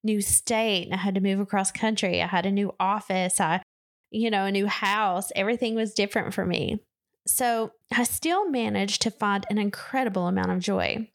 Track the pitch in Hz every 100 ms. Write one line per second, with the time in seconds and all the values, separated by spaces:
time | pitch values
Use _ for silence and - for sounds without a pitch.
0 | 214 214 196 - - 226 226 190 - 185
1 | 196 190 196 190 196 202 190 - 220 220
2 | 196 175 170 185 190 196 202 - 185 208
3 | - 185 185 - 165 180 - _ _ _
4 | _ 214 226 208 196 196 202 - 202 208
5 | 208 180 196 - 196 233 233 226 220 220
6 | 196 - - 202 180 - - 208 _ _
7 | _ _ - - 247 226 220 _ _ 226
8 | 240 - 320 359 403 262 220 208 196 -
9 | 226 - 208 202 - 208 202 - - 262
10 | 247 190 175 190 185 185 180 190 87 -
11 | 220